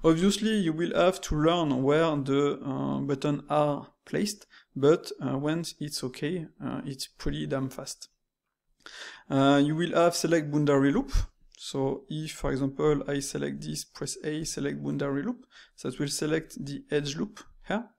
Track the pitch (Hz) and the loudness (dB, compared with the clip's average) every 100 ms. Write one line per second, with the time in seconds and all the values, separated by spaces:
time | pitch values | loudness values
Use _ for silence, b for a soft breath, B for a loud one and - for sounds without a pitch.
0 | 160 160 196 202 214 214 170 156 170 - | 6 6 4 2 0 2 0 0 0 4
1 | 175 185 - 151 156 175 156 127 135 151 | 4 2 -2 2 4 4 2 2 4 4
2 | 165 147 139 139 143 131 139 135 139 135 | 4 2 2 2 2 0 -4 -4 -2 -2
3 | 139 139 151 147 - 147 147 143 - _ | -2 -2 -2 -2 0 2 2 -2 -8 _
4 | - 151 208 - - b b - 139 170 | -6 -2 -2 -4 -16 b b 2 4 4
5 | - - 135 135 147 165 165 - 147 - | 0 -6 -4 -2 -2 -2 -4 -10 -8 -6
6 | 127 - 151 180 156 _ 139 131 147 135 | -8 -6 -6 -4 -8 _ -8 -8 -8 -10
7 | - _ - 147 151 135 131 - 135 - | -12 _ -4 -4 -4 -4 -4 -8 -12 -14
8 | - _ _ _ _ _ _ _ B B | -18 _ _ _ _ _ _ _ B B
9 | B B _ 135 139 143 143 156 170 160 | B B _ 4 6 6 4 2 2 4
10 | 170 170 160 165 151 147 147 139 139 196 | 4 4 2 2 2 0 4 4 4 2
11 | 269 - - _ _ _ - 139 135 - | 2 0 0 _ _ _ -8 -2 -2 -2
12 | - 156 156 - 139 135 139 135 151 147 | -6 -8 -8 -6 -4 -2 -2 0 2 2
13 | 139 143 139 147 143 143 156 151 - - | 0 -4 -4 -6 -6 -6 -8 -10 -10 -10
14 | 143 - 156 151 160 - 143 143 143 143 | -10 -6 -6 -6 -6 -4 -4 -4 -6 -4
15 | 139 139 208 247 - B B - 135 127 | -2 -2 -4 -6 -12 B B -10 -10 -4
16 | 143 - 156 156 156 - 143 139 - 147 | -4 -2 0 -2 -4 -12 -10 -10 -4 -2
17 | 147 151 208 - - - - 208 240 | -2 -6 -8 -8 -20 -20 -6 -6 -6